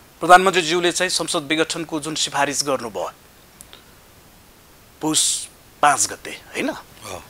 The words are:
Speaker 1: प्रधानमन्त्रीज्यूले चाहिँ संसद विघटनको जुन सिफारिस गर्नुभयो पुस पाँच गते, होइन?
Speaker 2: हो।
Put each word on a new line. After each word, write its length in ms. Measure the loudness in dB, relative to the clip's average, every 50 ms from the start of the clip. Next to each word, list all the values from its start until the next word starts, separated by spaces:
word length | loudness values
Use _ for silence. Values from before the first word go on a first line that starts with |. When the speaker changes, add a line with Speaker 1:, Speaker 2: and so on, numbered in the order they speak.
| -20 -20 -14 0
Speaker 1:
प्रधानमन्त्रीज्यूले 720 | 6 8 8 8 8 6 2 2 0 0 0 0 0 0
चाहिँ 180 | 0 0 -2 -2
संसद 360 | -2 -4 -4 -2 -4 -4 -2 -2
विघटनको 520 | 0 0 0 -2 -2 -8 -6 -6 -6 -6
जुन 140 | -6 -6 -4
सिफारिस 480 | -4 -4 -2 -2 -2 -2 0 -2 -2 -2
गर्नुभयो 440 | -2 -2 -4 -4 -6 -8 -6 -8 -8 -10 -14 -20 -20 -20 -20 -20 -20 -20 -20 -20 -20 -20 -20 -20 -20 -20 -20 -20 -20 -20 -20 -20 -20 -20 -20 -20 -20 -20 -20 -20 -20 -20 -20 -20 -20 -12 -6
पुस 480 | -4 -2 0 0 0 0 -2 -4 -6 -12 -18 -20 -20 -16 -4 2
पाँच 260 | 4 4 4 4 0 -4
गते, 200 | -4 -10 -14 -14
होइन? 380 | -16 -16 -16 -12 -6 -4 -4 -4 -4 -8 -12 -20 -20 -18 -16
Speaker 2:
हो। 180 | -14 -14 -14 -16 -16